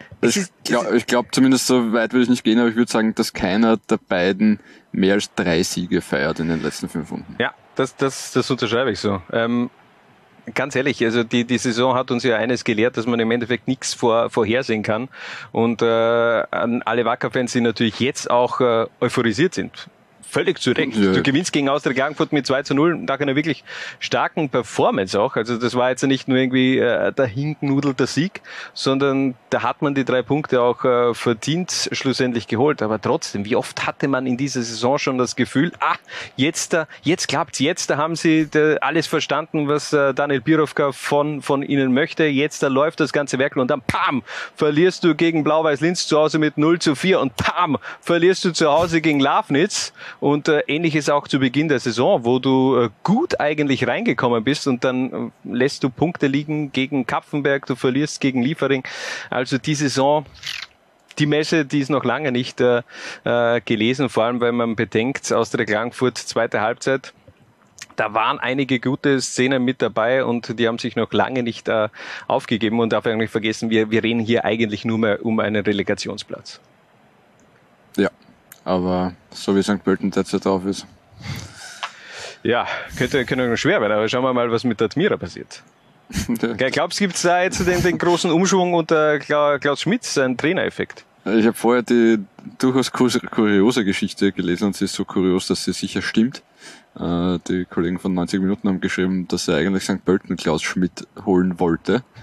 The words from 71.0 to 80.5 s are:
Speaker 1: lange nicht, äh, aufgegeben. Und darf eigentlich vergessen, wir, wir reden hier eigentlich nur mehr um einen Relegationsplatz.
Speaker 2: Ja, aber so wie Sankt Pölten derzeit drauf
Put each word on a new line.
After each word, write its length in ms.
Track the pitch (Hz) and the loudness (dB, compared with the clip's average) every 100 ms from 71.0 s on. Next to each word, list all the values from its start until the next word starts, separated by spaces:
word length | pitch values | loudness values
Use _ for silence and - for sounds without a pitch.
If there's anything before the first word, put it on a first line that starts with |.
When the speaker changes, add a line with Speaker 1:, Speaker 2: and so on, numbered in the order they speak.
| 107 | -2
Speaker 1:
lange 300 | 104 104 127 | 0 0 -2
nicht, 240 | 117 - - | -4 -4 -2
äh, 200 | 110 107 - - - - | -2 -2 -6 -16 -10 -2
aufgegeben. 520 | 131 - 110 107 117 | -2 -2 -2 0 0
Und 140 | 110 | 0
darf 120 | 110 120 | 0 0
eigentlich 240 | 110 110 | -2 -2
vergessen, 380 | 113 110 107 113 | -2 -2 -4 0
wir, 220 | 110 107 | 2 2
wir 120 | 113 | 0
reden 160 | 110 117 | 0 0
hier 260 | 110 113 98 | 0 2 2
eigentlich 400 | 113 110 104 113 | 0 -2 -2 -2
nur 120 | 113 | 0
mehr 280 | 113 101 113 | 0 0 0
um 140 | 110 | 0
einen 240 | 101 107 | 0 0
Relegationsplatz. 1000 | 104 101 92 101 101 104 - - - - _ _ _ _ _ _ _ _ _ _ _ _ _ - | 0 0 -2 -4 -6 -10 -12 -14 -14 -20 _ _ _ _ _ _ _ _ _ _ _ _ _ -2
Speaker 2:
Ja, 120 | 95 - _ _ _ - | -2 -4 _ _ _ -10
aber 500 | - 92 92 90 92 90 _ | -2 0 0 -2 -2 -6 _
so 220 | - - 98 | -8 0 2
wie 60 | |
Sankt 220 | 101 98 | 2 0
Pölten 280 | 95 95 98 | 0 0 0
derzeit 340 | 98 - 98 | -2 -2 -2
drauf 200 | 98 | 0